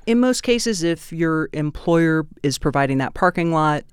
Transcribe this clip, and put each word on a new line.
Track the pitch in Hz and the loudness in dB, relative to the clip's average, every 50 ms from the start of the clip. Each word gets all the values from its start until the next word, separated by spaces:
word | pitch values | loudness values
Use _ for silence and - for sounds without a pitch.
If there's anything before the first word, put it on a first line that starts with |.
| - | -2
In | - 233 240 | 0 2 2
most | 247 254 254 - - | 2 2 0 0 0
cases, | - 233 240 - - 226 175 160 | 0 0 0 0 -2 -2 -2 -2
if | 170 170 160 - - | -2 -2 -2 -6 -12
your | - 160 170 165 160 156 156 - - | -4 -2 0 0 0 0 -2 -4 -4
employer | 151 151 151 151 - - - 170 170 165 160 160 160 156 - - - - | -4 -4 -4 -6 -4 -2 2 2 4 4 4 2 0 -2 -4 -10 -4 -4
is | 143 135 - | -4 -4 -2
providing | - 156 131 143 139 131 135 135 | -4 -2 0 0 0 2 0 -2
that | 135 - - | -2 -4 -2
parking | - - 226 - 185 170 170 160 | 0 0 0 2 0 -2 0 0
lot | 156 156 151 151 143 - - | 2 2 2 0 -2 -6 -8